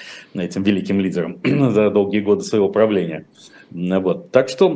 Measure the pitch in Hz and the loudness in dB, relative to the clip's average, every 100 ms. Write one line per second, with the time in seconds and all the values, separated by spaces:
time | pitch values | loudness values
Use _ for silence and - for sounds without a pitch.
0 | - - - - 87 95 98 95 - 98 | -20 -20 -14 -8 -6 -2 0 0 0 -2
1 | 95 87 80 - 127 143 131 104 104 101 | -2 -2 -6 -4 -2 2 2 2 2 2
2 | 98 107 101 98 - 107 95 104 110 98 | 0 0 0 0 0 0 2 2 2 2
3 | 87 78 - _ - - - 87 90 95 | -2 -6 -14 _ -20 -20 -16 -8 -2 0
4 | 92 85 - 127 135 - 185 | 0 -2 0 0 2 2 0